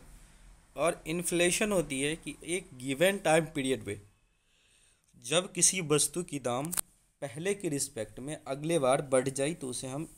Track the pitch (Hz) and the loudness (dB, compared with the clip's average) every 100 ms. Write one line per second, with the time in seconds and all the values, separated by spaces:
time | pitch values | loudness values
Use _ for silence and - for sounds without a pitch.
0 | - - - - - - _ 135 160 - | -12 -20 -20 -20 -20 -20 _ -2 -2 -2
1 | 156 170 175 170 180 175 220 196 147 135 | -4 -4 0 2 4 4 2 2 0 -2
2 | 143 165 156 - - 185 185 127 127 135 | -2 -4 -8 -12 -6 -6 -6 -12 -6 2
3 | 180 196 165 160 151 143 131 123 101 104 | 2 4 4 4 4 -2 0 0 -2 -10
4 | - _ _ _ _ _ _ _ _ _ | -12 _ _ _ _ _ _ _ _ _
5 | _ _ 120 160 175 180 165 190 151 147 | _ _ 0 0 0 2 2 2 2 2
6 | - - 170 143 123 120 156 180 - _ | 2 -2 -6 -4 -2 -2 -2 -2 -4 _
7 | _ _ 139 139 185 202 180 143 - 113 | _ _ -10 -6 -4 -4 -2 -4 -4 -6
8 | 107 - 135 156 - 139 151 170 127 139 | -8 -8 -10 -10 -8 -6 0 2 4 4
9 | 135 131 131 131 143 165 131 123 131 135 | 4 2 2 0 -2 -2 -6 -8 -6 -8
10 | 165 | -8